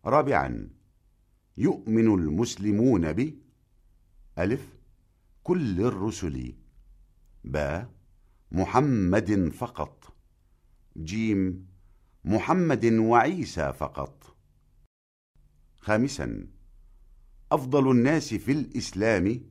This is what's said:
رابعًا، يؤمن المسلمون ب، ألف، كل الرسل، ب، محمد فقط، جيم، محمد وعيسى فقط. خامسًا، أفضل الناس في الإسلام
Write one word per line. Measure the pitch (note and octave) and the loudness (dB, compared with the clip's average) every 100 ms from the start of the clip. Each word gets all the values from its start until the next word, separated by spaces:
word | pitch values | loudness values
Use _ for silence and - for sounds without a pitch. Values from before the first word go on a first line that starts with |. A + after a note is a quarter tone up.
| - | 2
رابعًا، | C#3+ C#3+ G2+ C2+ A1+ G1+ - _ _ _ _ _ _ _ - | 2 2 0 0 -6 -10 -18 _ _ _ _ _ _ _ -2
يؤمن | - - - A2 A2+ | 0 0 -2 2 4
المسلمون | G2 D#2 D#2+ A#2 - G#2 G#2 B2+ G#2 D#2+ | 2 0 -2 -2 -4 -2 2 2 2 0
ب، | E2 D3 - _ _ _ _ _ _ _ _ - - | -2 -4 -6 _ _ _ _ _ _ _ _ -16 -4
ألف، | F#2 C#3 - - _ _ _ _ _ _ | -2 -2 -6 -20 _ _ _ _ _ _
كل | - F3+ C3 F2+ | -2 0 0 0
الرسل، | A#2+ G2+ G#2+ G2 F2 B1+ B1 - - - - - _ _ _ - | 0 0 -6 -4 -6 -6 -10 -14 -20 -20 -20 -20 _ _ _ -20
ب، | - D2 C#2+ E2+ B2 - _ _ _ _ _ | -6 -4 -2 -4 -8 -18 _ _ _ _ _
محمد | F2+ F#2+ A#2 D3 A#2 F2+ G2+ G#2 G#2 E2 | -4 0 2 2 2 2 2 2 0 0
فقط، | - A#2 - C#2+ _ - _ _ _ _ _ _ _ _ - | -4 -10 -8 -10 _ -20 _ _ _ _ _ _ _ _ -14
جيم، | D#2 G#2+ A2+ G2 F#2 F#2 F#2 - _ _ _ _ - | -8 -2 0 2 0 -4 -14 -20 _ _ _ _ 0
محمد | A2 - F#3 E3+ B2 A#2 | 0 2 2 2 2 4
وعيسى | A2+ A2 A#2 B2+ F3+ B2 - C#2+ | 4 4 4 4 -2 -6 -4 -4
فقط. | C2 C#2+ - C#2 - - _ _ _ _ _ _ _ _ _ _ _ _ _ _ _ | -4 -8 -8 -10 -12 -20 _ _ _ _ _ _ _ _ _ _ _ _ _ _ _
خامسًا، | - G#2+ C3+ - C2 G#1+ G1+ - - - - - - - - - - | -2 0 0 -2 -8 -8 -12 -20 -20 -20 -20 -20 -20 -20 -20 -20 -4
أفضل | D3+ B2+ C#3+ C3 | -2 2 2 4
الناس | B2+ B2+ D#3 - | 4 4 2 -2
في | G#2 A2 | -6 -2
الإسلام | D3 C3 B2 - F#2 A2 G2+ F#2 B2 - | -2 -2 -8 -8 -2 2 2 2 -2 -10